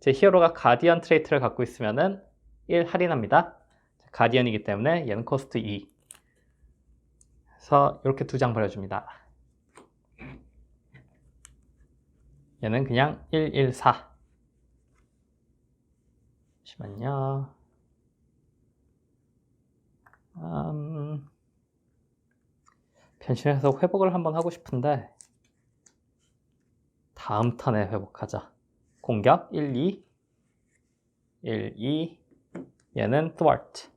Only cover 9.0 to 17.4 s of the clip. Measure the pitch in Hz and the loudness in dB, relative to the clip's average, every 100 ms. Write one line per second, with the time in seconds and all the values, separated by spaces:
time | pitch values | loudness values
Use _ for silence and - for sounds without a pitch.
9 | - - _ _ _ _ _ - - _ | -10 -18 _ _ _ _ _ -20 -20 _
10 | _ - - - - _ _ _ _ - | _ -20 -20 -20 -20 _ _ _ _ -20
11 | _ _ _ _ - _ _ _ _ _ | _ _ _ _ -20 _ _ _ _ _
12 | _ _ _ _ _ _ 110 117 135 123 | _ _ _ _ _ _ -4 -2 0 0
13 | 147 - - 160 156 - 135 123 - - | 0 -2 -4 -2 0 0 0 2 2 2
14 | - _ _ _ _ _ _ _ _ _ | -2 _ _ _ _ _ _ _ _ _
15 | _ _ _ _ _ _ _ _ _ _ | _ _ _ _ _ _ _ _ _ _
16 | _ _ _ _ _ _ - - 104 101 | _ _ _ _ _ _ -20 -16 -14 -10
17 | 127 139 135 139 | -8 -4 -4 -4